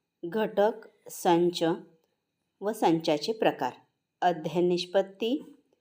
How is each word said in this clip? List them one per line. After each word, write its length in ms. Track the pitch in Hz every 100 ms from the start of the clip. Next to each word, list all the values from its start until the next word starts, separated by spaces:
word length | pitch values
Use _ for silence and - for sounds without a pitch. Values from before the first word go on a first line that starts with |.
| _ _ 175
घटक, 460 | 220 214 202 208 214 - _ -
संच 540 | - 190 170 175 170 165 175 - _ _ _ _ _ _ -
व 100 | 196
संचाचे 640 | - 202 165 165 151 180
प्रकार. 380 | 220 185 - 127 - _ _ _ _
अध्ययन 460 | 180 165 160 160 175
निष्पत्ती, 880 | 175 - 196 190 - 226 302 - - _ _